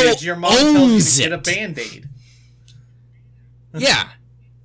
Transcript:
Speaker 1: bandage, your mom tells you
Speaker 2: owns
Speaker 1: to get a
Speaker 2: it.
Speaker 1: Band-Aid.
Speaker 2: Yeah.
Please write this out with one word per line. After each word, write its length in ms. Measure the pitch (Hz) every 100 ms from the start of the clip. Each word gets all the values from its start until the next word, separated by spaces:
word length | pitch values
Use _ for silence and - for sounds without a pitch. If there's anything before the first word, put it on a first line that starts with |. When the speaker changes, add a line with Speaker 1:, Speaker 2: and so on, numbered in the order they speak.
| 247
Speaker 1:
bandage, 180 | 220
your 120 | 170 170
mom 160 | 175
tells 240 | 240 302 294
you 60 |
Speaker 2:
owns 340 | 262 220 160 -
Speaker 1:
to 60 |
get 80 | 127
a 40 | 170
Speaker 2:
it. 80 |
Speaker 1:
Band-Aid. 680 | 156 190 214 135 110 - - - _ _ _ _ _ - _ _ _ _ _ _ _ _ _
Speaker 2:
Yeah. 360 | 156 269 254 - - _ _ _ _